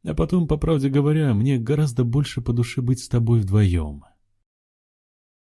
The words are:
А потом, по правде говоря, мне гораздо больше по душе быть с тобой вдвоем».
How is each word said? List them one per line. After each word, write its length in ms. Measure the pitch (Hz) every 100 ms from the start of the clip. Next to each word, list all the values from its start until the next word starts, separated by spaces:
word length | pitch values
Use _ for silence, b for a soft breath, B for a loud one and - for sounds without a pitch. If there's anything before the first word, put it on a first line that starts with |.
А 120 | 160 151
потом, 320 | 160 180 156
по 100 | 151
правде 320 | 160 156 135
говоря, 440 | 139 143 156 143
мне 260 | 104 131 131
гораздо 460 | 113 147 151 120 120
больше 360 | 139 139 -
по 120 | 123
душе 280 | 120 117 -
быть 180 | 123 127
с 100 | -
тобой 320 | 120 117 117
вдвоем». 640 | 95 104 98 87 76 71 - _ _ _ _ _ _ _ _ _ _ _ _ _ _